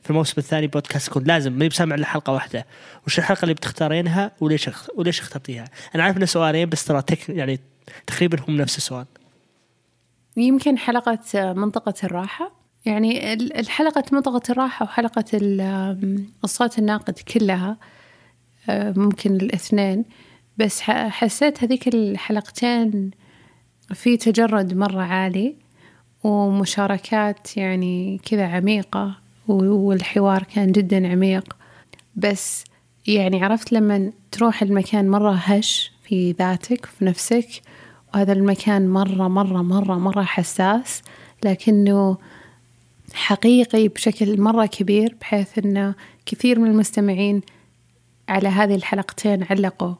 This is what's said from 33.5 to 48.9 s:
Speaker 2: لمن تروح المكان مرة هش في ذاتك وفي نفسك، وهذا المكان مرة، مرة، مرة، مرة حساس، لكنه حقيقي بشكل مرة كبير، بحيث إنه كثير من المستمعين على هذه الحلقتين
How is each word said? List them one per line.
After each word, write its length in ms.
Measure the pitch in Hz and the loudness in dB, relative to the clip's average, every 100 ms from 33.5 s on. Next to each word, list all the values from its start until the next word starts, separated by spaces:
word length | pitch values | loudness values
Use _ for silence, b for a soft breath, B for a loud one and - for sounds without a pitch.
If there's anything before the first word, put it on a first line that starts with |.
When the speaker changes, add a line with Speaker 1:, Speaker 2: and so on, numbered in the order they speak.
| 220 - | 0 0
Speaker 2:
لمن 400 | 233 214 202 196 - _ | 2 2 2 -2 -6 _
تروح 300 | - 226 220 | 0 0 2
المكان 460 | 202 202 196 214 196 | 0 0 2 2 2
مرة 240 | 202 208 | 4 2
هش 600 | 185 180 202 220 - - _ | 2 2 2 2 -4 -6 _
في 280 | - 190 180 | -4 0 0
ذاتك 520 | 170 185 180 - 247 | 0 0 -2 -2 -4
وفي 200 | - - | -4 -2
نفسك، 440 | 185 175 - 233 233 - B B B B B | -2 0 0 0 0 -10 B B B B B
وهذا 180 | 202 196 | 0 2
المكان 560 | 196 196 190 - 202 190 | 4 2 2 2 2 4
مرة، 400 | 190 196 190 185 | 2 2 0 0
مرة، 340 | 185 196 185 | 2 0 0
مرة، 320 | 175 190 196 | 2 2 2
مرة 280 | 180 185 202 | 0 0 0
حساس، 800 | 190 - 170 - 190 220 254 - - B B B | -2 -2 -4 0 2 2 -2 -10 -12 B B B
لكنه 760 | 208 185 - 208 202 202 196 190 B B B B _ _ _ _ - | -2 0 4 4 6 4 2 0 B B B B _ _ _ _ -18
حقيقي 760 | - - 202 226 247 240 220 214 | -8 -2 2 6 6 6 4 2
بشكل 520 | - - - 202 208 | 2 -2 0 0 2
مرة 260 | 208 226 214 | 4 4 0
كبير، 500 | - 190 202 220 - | 0 0 2 2 -2
بحيث 380 | - 208 196 - | -4 -2 -2 -2
إنه 360 | 202 196 196 196 B B - | 0 0 0 -4 B B -12
كثير 320 | - 247 240 | -2 2 4
من 120 | 226 | 4
المستمعين 720 | 214 208 - 202 185 202 202 - b b _ _ _ _ _ - | 4 2 2 0 2 0 0 -4 b b _ _ _ _ _ -4
على 200 | 190 196 | 0 2
هذه 260 | 190 208 | 2 2
الحلقتين 680 | 196 - | 2 0